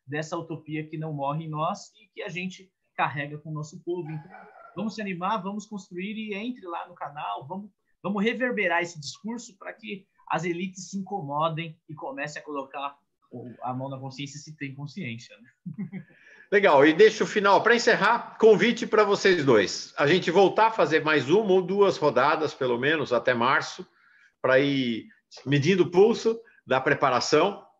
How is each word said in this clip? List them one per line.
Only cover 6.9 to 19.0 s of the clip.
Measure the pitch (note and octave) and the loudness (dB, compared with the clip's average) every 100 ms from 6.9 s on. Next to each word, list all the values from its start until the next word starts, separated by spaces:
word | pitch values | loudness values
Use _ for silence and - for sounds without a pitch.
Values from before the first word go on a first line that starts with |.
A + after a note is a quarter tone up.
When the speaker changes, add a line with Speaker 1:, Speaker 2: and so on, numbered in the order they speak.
| F3 | -14
Speaker 1:
canal, | D3 D3 E3 - C3+ | -14 -10 -10 -10 -10
vamos, | F#3 G#3 _ _ _ | -12 -14 _ _ _
vamos | F3 G3+ | -6 -2
reverberar | G#3+ G#3+ B3+ G#3+ F#3 E3+ | -2 -2 -2 -2 0 0
esse | F3 D#3+ | -2 -8
discurso | C3+ - G#3 A#3 - - | -16 -14 -10 -10 -12 -18
pra | - | -18
que | - G#3+ G3 - _ - | -16 -14 -14 -16 _ -6
as | D#3+ F3 | -4 -4
elites | E3+ F#3+ F#3+ - | -6 -8 -10 -12
se | G3 | -10
incomodem | - G3+ C#3+ D3 E3 D#3+ E3 D#3 - | -8 -10 -6 -4 -4 -4 -10 -14 -20
e | |
comecem | D3+ D3+ C#3 D3+ D3+ | -14 -12 -10 -10 -10
a | D3+ | -12
colocar | C#3+ C3+ C#3+ C#3+ - _ _ _ | -10 -10 -10 -12 -12 _ _ _
o, | B2+ A#2+ G#2+ | -16 -16 -12
a | B2 | -10
mão | B2+ C3+ | -8 -8
na | C3 | -10
consciência | C3 C3 C#3+ D3 | -12 -12 -14 -14
se | D#3 D3+ | -18 -14
tem | C#3 | -14
consciência, | C3 C#3+ - B2+ A#2 - - | -12 -14 -12 -12 -12 -16 -20
né? | B2+ _ F3 | _ _ -16
<laughs> | F3+ F#3+ F#3+ - _ _ - _ | -12 -12 -14 -18 _ _ -20 _
Speaker 2:
Legal, | G3+ F#3+ C#3+ D3+ | 4 6 8 6
e | |
deixa | D#3+ G#3+ G#3+ | 8 6 6
o | G3 | -2
final, | G#3+ G3 F#3 | 0 4 4
pra | - A#3 | 4 2
encerrar, | A#3 F3+ G3 A#3 - - | 4 2 2 0 -2 4
convite | A3 G3 A#3+ - A3+ | 6 8 4 0 0
pra | A3 | 4